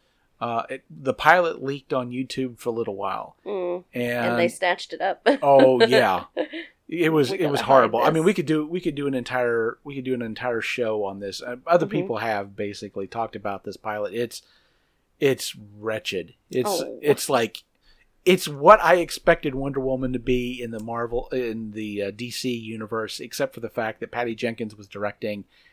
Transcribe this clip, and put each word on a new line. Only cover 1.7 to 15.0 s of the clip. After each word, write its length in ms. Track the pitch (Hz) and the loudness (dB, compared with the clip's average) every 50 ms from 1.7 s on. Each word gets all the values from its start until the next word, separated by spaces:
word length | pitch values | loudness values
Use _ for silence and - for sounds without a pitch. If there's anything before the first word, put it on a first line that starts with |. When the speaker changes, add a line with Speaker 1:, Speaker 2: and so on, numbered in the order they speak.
| 143 139 - - | -8 -8 -6 -4
Speaker 1:
on 180 | 147 131 123 120 | -2 -2 -2 -4
YouTube 480 | 123 131 131 - - 135 131 123 117 - | -6 -6 -6 -6 -4 -6 -6 -6 -6 -8
for 120 | - 123 | -6 -4
a 20 | |
little 240 | 113 117 113 107 98 | -4 -2 -4 -4 -4
while, 400 | 98 101 95 98 110 - - - _ - | -4 -4 -4 -4 -6 -8 -10 -14 _ -10
Speaker 2:
Mm. 380 | 190 208 185 180 175 175 180 180 _ - | -8 -6 -4 -4 -4 -6 -6 -8 _ -6
Speaker 1:
and 320 | 123 120 120 120 120 117 117 | -4 -4 -2 -2 -2 -2 0
Speaker 2:
And 80 | 120 143 | 2 2
they 80 | 170 170 | 0 0
snatched 440 | - - 185 175 185 185 - - | 0 -2 0 0 -2 -2 -6 -12
it 80 | 165 - | -8 -6
up. 240 | 180 196 - - - | -4 -4 -2 2 2
<laughs> 140 | 233 285 - | 2 2 4
Speaker 1:
Oh, 380 | - 139 139 135 135 131 131 120 165 | 6 8 8 10 10 8 8 6 6
yeah. 400 | 120 - - 113 98 92 87 - - - - 311 - 311 330 - - _ _ _ | 6 6 4 4 4 2 0 -4 -6 -6 -6 -6 -6 -6 -12 -12 -14 _ _ _
It 260 | - 160 175 160 160 160 | -8 -2 0 2 4 4
was, 160 | 151 135 120 | 4 4 2
Speaker 2:
We 60 | 190 | 2
Speaker 1:
it 40 | 190 | 0
Speaker 2:
gotta 100 | 165 147 | 0 0
Speaker 1:
was 80 | 143 120 | 0 0
Speaker 2:
hide 40 | 113 | 4
Speaker 1:
horrible. 340 | 127 135 131 113 107 113 117 | 6 8 8 8 6 4 4
I 60 | 127 151 | 4 4
mean, 40 | 160 | 4
Speaker 2:
this. 80 | 160 160 | 4 4
Speaker 1:
we 100 | 202 196 | 2 2
could 100 | 190 143 | 2 0
do, 200 | 147 156 151 151 | 0 0 0 -2
we 120 | 156 170 180 | -4 -6 -4
could 140 | 170 165 143 | -4 -4 -4
do 120 | 143 143 | -4 -4
an 80 | 139 135 | -2 -2
entire, 640 | 123 117 - 123 127 123 120 117 117 110 117 - _ - | -4 -4 -2 -2 0 0 2 0 0 0 -2 -4 _ -14
we 100 | 147 139 | -12 -10
could 100 | 135 127 | -8 -4
do 80 | 131 | -4
an 80 | 127 120 | -4 -4
entire 400 | 117 110 107 - 123 123 117 113 | -4 -8 -6 -4 -4 -2 -2 -2
show 420 | 107 - - 127 117 110 110 107 101 | -4 -4 -4 -2 -2 -2 -2 -2 -4
on 140 | 98 98 98 | -4 -6 -8
this. 220 | 101 98 95 - | -10 -10 -10 -10
Uh, 140 | - 123 123 127 - | -10 -10 -12 -8 -2
other 200 | 165 175 170 160 | 2 2 2 2
Speaker 2:
Mm-hmm. 40 | 190 214 | 0 -2
Speaker 1:
people 200 | - 185 196 113 104 | -4 -2 -2 -4 -4
have 360 | 117 113 107 101 101 101 98 | -2 -2 -2 -2 -4 -8 -8
basically 520 | 110 104 101 98 - 110 101 - 101 98 | -8 -8 -8 -8 -10 -12 -12 -10 -10 -10
talked 280 | - - 117 113 110 - | -8 -6 -6 -6 -6 -8
about 300 | 101 101 101 98 92 - | -8 -8 -8 -8 -8 -10
this 140 | 104 92 - | -14 -14 -10
pilot. 340 | - 107 104 107 104 92 98 | -8 -8 -6 -6 -6 -6 -4
It's, 280 | 117 120 117 - - _ _ _ _ _ _ _ _ _ _ _ _ | -6 -6 -6 -8 -14 _ _ _ _ _ _ _ _ _ _ _ _